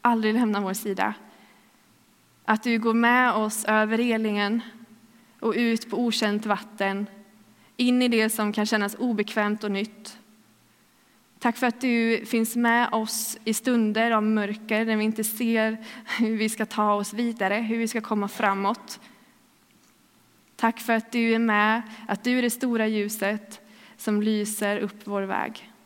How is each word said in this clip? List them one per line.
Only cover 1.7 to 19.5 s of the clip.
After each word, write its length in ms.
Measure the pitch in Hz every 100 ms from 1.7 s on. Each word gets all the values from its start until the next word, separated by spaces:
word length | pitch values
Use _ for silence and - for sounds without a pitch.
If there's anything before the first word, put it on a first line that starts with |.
| _ _ _ _ _ _ _ -
Att 180 | 220
du 160 | 240 226
går 140 | 226
med 400 | 226 233 247 254
oss 320 | 214 214 214 -
över 320 | 214 214 226
relingen 640 | 240 220 220 208 202 226 - - - - _ _ _ _
och 140 | 226 202
ut 320 | 233 226 -
på 100 | -
okänt 460 | 240 220 214 208 214
vatten, 600 | 196 - - 196 196 208 - - - - _ _ -
in 240 | 247 247
i 60 | 247
det 220 | 233 220
som 240 | 220 208
kan 120 | 208 214
kännas 300 | 220 202 208
obekvämt 680 | 247 214 208 - 208 208
och 80 | 208
nytt. 460 | 196 220 - - - _ _ _ _ _ _ _ _ _ _ _ _
Tack 180 | 240 226
för 100 | 254
att 140 | 240
du 440 | 254 233 226 226 208
finns 300 | 233 226 240
med 380 | 240 233 240
oss 440 | 226 220 - - -
i 100 | -
stunder 580 | 220 - 240 214 214 233
av 120 | 226
mörker 600 | 214 220 202 214 - 220 226
när 100 | 214
vi 80 |
inte 200 | 214 214
ser 540 | 214 - 233 226 220 220 - - - -
hur 200 | 220 220
vi 120 | 220
ska 160 | 220 214
ta 280 | - 208
oss 200 | 208 208
vidare, 420 | 208 240 226 190 208
hur 220 | 220 226
vi 100 | 226
ska 140 | 233
komma 260 | 214 214 202
framåt. 720 | - 214 196 196 233 - - - - _ _ _